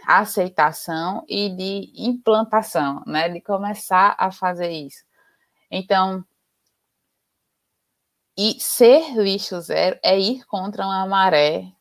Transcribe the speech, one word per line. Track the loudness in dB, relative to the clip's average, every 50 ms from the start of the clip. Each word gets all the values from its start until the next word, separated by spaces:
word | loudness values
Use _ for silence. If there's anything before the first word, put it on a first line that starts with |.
| 0
aceitação | 2 4 4 2 2 -2 -2 -2 -2 0 2 2 2 0 -4 -8 -8 -6 -4 -4 -6 -6 -8 -8 -6
e | -4 -4 -4 -4
de | -4 -6 -8 -6 -6 -8 -10 -12 -12
implantação, | -8 -6 -4 -4 -2 0 2 2 2 2 2 0 0 0 0 -2 -4 -2 -4 -4 -8 -8
né? | -6 -4 -2 -2 -4
De | -4 -8
começar | -6 -6 -4 -4 -4 -6 -8 -10 -4 0 4 4 4 4 4 2
a | -2 -4
fazer | -2 -2 -4 -4 -2 -2 -4 -6
isso. | -6 -8 -10 -12 -16 -20 _ _ _ _ _ _ _ _ _ _ _ _ _ -10
Então, | -8 -6 -2 0 2 2 2 0 -2 -6 -10 _ _ _ _ _ _ _ _ _ _ _ _ _ _ _ _ _ _ _ _ _ _ _ _ _ _ _ _ _ _ _ _ _ _ _ _ _ _ _ _ _ _
e | -4 -4 -4 -4 -4
ser | -6 -4 2 6 8 8 8 8 6 2 -2
lixo | -2 0 0 -2 -4 -6 -8 -10 -10
zero | -8 -4 -2 0 0 0 -2 0
é | 0 2 2 2
ir | 2 0 -4 -6 -8
contra | _ -8 -8 -6 -8 -8 -6 -6
uma | -4 -4 -4 -2
maré, | 0 0 2 2 4 4 4 4 2 0 -2 -6 -10 -18 _